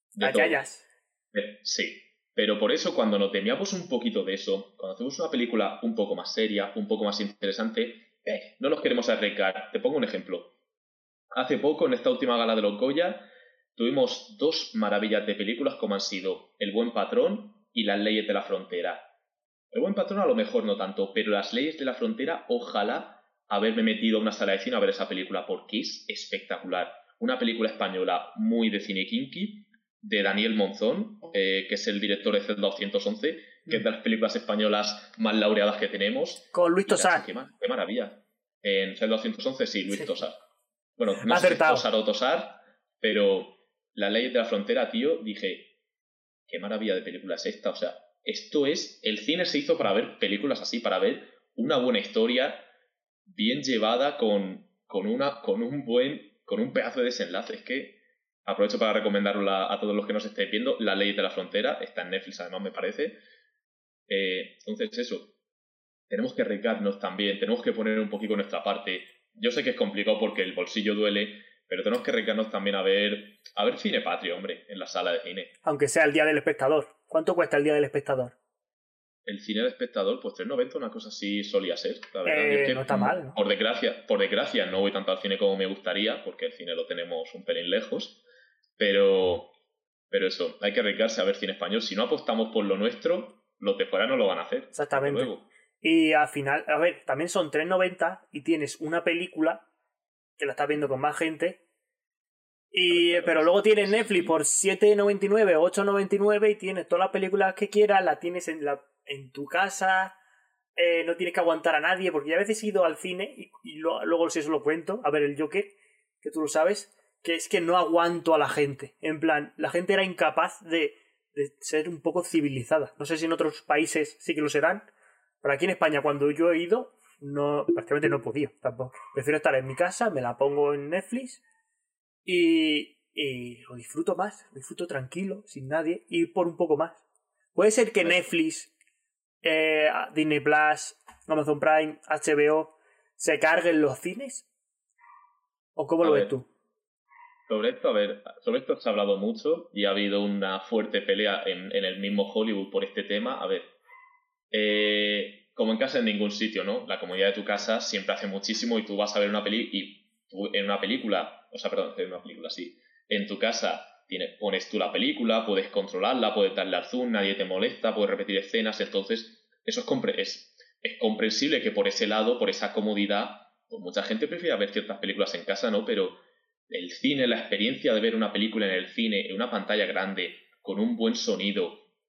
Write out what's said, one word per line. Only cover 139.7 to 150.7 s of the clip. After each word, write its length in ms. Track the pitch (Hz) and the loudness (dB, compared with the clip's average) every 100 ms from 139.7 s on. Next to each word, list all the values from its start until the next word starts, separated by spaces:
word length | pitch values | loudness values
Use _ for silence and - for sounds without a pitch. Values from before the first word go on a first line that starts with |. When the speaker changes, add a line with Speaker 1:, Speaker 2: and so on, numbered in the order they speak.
| 156 151 - - | 4 4 2 -2
Speaker 2:
Disney 260 | 156 156 147 | 0 2 2
Plus, 540 | 135 151 151 151 - - - - - | 4 6 6 2 -4 -14 -20 -20 -2
Amazon 320 | 156 147 147 | 0 2 2
Prime, 400 | 156 156 156 151 - | 6 6 4 -6 -4
H 280 | 151 - 147 | -2 2 4
B 140 | 147 | 6
O, 240 | 156 160 _ _ _ _ _ | 4 0 _ _ _ _ _
se 240 | - 151 | 0 4
carguen 420 | 160 170 175 160 | 4 4 4 4
los 160 | 143 127 | 4 0
cines, 460 | - 214 277 - - _ _ _ _ _ - - _ _ _ _ _ | -6 -8 -12 -14 -20 _ _ _ _ _ -20 -20 _ _ _ _ _
¿o 140 | - 143 | -8 0
cómo 160 | 165 | 2
Speaker 1:
A 40 | 165 | 6
Speaker 2:
lo 40 | |
ves 100 | 143 | 4
Speaker 1:
ver, 60 | - | 2
Speaker 2:
tú? 180 | 135 - _ _ _ _ _ _ - - _ _ | -2 -8 _ _ _ _ _ _ -20 -20 _ _
Speaker 1:
sobre 220 | 107 113 | 0 0
esto, 200 | - 147 | 0 0
a 40 | |
ver, 280 | 107 101 - - - | 2 0 -4 -14 -8
sobre 180 | - 123 | -2 -2
esto 200 | 131 - | -2 -2
se 80 | 117 | 0
ha 40 | |
hablado 260 | 104 101 98 | 2 2 2
mucho 520 | 104 113 147 165 - | 0 -2 -2 -2 -2
y 120 | 107 98 | -2 0
ha 40 | |
habido 300 | 196 101 - | 2 2 2
una 380 | 101 101 95 95 | 0 0 -2 -4
fuerte 420 | - | -2